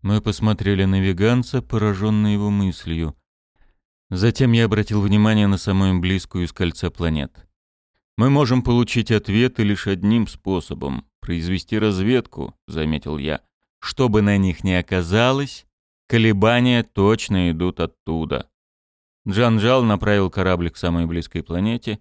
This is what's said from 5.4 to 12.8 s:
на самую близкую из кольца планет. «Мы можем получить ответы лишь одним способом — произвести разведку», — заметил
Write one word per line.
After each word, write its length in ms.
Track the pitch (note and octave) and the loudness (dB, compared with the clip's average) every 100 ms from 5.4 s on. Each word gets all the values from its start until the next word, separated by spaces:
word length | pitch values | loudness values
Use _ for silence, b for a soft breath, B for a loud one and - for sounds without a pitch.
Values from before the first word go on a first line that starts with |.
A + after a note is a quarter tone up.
| G#2 | 2
на 100 | G2 | 0
самую 400 | - G2 G2 F#2 | 0 0 2 0
близкую 460 | F2+ F#2+ - F#2 | 0 -2 -4 -6
из 80 | F2 | -6
кольца 380 | - F2+ D#2 F2+ | -2 -4 -2 -8
планет. 560 | - E2+ D#2 C#2 - - _ _ _ _ _ _ - | -4 -4 -2 -6 -12 -20 _ _ _ _ _ _ -2
«Мы 140 | B2 | 2
можем 320 | C#3 C#3 B2+ | 2 2 0
получить 480 | B2 A#2+ A#2+ A#2+ G#2+ | 2 0 2 -2 0
ответы 540 | A2 - G2+ B2 - | 0 2 2 2 0
лишь 240 | G#2 G2+ - | -2 0 -2
одним 400 | F#2+ G2 A#2 G#2 | -2 0 0 0
способом — 760 | - - F#2 - - C#2+ B1+ - _ | -6 -4 -4 -4 -8 -6 -8 -10 _
произвести 580 | - E2+ E2+ F#2 - A2 | -6 -4 -2 -4 -2 0
разведку», — 760 | G#2+ F#2+ G2 B2+ A2+ - C2+ - - | 0 0 0 0 -2 -12 -12 -14 -12
заметил 500 | D#2 | -6